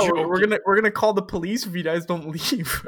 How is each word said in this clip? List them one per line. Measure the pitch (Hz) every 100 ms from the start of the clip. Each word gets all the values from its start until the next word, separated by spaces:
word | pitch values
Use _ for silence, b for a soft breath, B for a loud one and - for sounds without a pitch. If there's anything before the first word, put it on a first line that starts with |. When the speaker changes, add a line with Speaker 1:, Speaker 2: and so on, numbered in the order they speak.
Speaker 1:
we're, | 185 170 160
we're | 185
Speaker 2:
joking. | 214
Speaker 1:
gonna, | 214 -
we're | 196
gonna | 214
call | 208 214
the | 208
police | - 190 170 226
if | 214
you | 175
guys | 160 170
don't | 170 175 156
leave." | 160 - 247 151 -